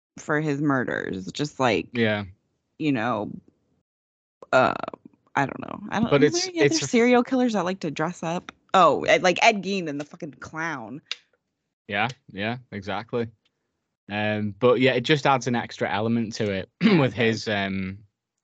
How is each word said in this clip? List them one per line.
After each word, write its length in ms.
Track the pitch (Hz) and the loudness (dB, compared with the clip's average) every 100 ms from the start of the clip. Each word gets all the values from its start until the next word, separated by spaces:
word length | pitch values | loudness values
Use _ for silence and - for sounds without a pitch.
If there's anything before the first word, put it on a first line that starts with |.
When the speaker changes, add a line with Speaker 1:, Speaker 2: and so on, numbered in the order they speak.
| _ - | _ -16
Speaker 1:
for 220 | - 151 | -4 -2
his 200 | 156 139 | -2 -2
murders." 640 | 147 135 120 53 50 95 95 | 0 0 0 -4 -6 -8 -10
Just 280 | - 147 - | -6 -6 0
like, 280 | 131 95 - | 2 2 -2
Speaker 2:
Yeah. 320 | 120 113 104 98 - _ _ _ - | -2 0 0 -4 -14 _ _ _ -6
Speaker 1:
you 140 | 156 | -2
know, 380 | 131 113 113 101 - - _ _ _ _ _ _ _ _ _ - | 0 0 -2 -4 -10 -18 _ _ _ _ _ _ _ _ _ 0
uh, 220 | 127 120 - - - - _ _ - | 2 4 0 -6 -12 -20 _ _ -2
I 100 | 139 | -2
don't 140 | - | -4
know. 200 | - 50 202 | -10 -12 -6
I 100 | - | -2
don't, 100 | 226 | 2
Speaker 2:
But 120 | 143 | 4
Speaker 1:
are 40 | 277 | 4
Speaker 2:
it's, 40 | |
Speaker 1:
there 160 | 339 381 | 2 -4
any 140 | 349 | 2
Speaker 2:
it's 160 | 311 320 | 2 2
Speaker 1:
other 40 | |
Speaker 2:
a 20 | |
f- 60 | 139 | 0
Speaker 1:
serial 340 | 240 240 247 | 2 6 4
killers 300 | 240 262 247 | 4 0 0
that 100 | 214 | 0
like 160 | 175 190 | -2 -4
to 100 | 165 | -6
dress 320 | 143 160 180 | -4 -4 -4
up? 300 | 170 175 - - _ | -6 -6 -8 -18 _
Oh, 300 | 190 165 117 | 6 6 6
Ed, 180 | 73 160 | 4 4
like 160 | 175 180 | 4 4
Ed 180 | 226 214 | 4 2
Gein 260 | 180 196 165 | -2 -4 -4
and 120 | 143 | -6
the 40 | 147 | -10
fucking 260 | - 165 131 | -12 -14 -14
clown. 600 | - 160 165 147 107 135 - - _ _ _ _ _ _ - | -14 -8 -6 -6 -10 -14 -12 -16 _ _ _ _ _ _ -8
Speaker 2:
Yeah, 200 | 101 113 - - | -2 -2 -4 -14
yeah, 260 | 92 107 127 123 | -8 -6 -6 -10
exactly. 580 | 104 98 98 110 123 117 - _ _ _ _ _ _ - | -12 -8 -8 -6 -6 -6 -10 _ _ _ _ _ _ -8
Um, 440 | 104 107 107 107 101 | -4 -2 -2 -4 0
but 220 | 123 120 | 2 4
yeah, 140 | 131 | 4
it 80 | 127 | 2
just 240 | 117 151 143 | 2 2 2
adds 200 | 135 123 | 2 0
an 100 | 120 | -4
extra 340 | - - 107 | -4 -6 -4
element 440 | 92 113 117 110 | -2 0 -2 -2
to 160 | - 107 | -4 -4
it 180 | 95 - _ | -4 -6 _
<clears throat> 20 | |
Speaker 1:
Yeah, 180 | 214 185 | 2 4
Speaker 2:
with 120 | 131 | 2
Speaker 1:
it 100 | 107 | 2
does. 140 | 117 110 | 0 0
Speaker 2:
his, 100 | 117 | -2
um, 500 | 104 98 95 95 98 107 _ _ _ | -2 -2 -4 -6 -10 -18 _ _ _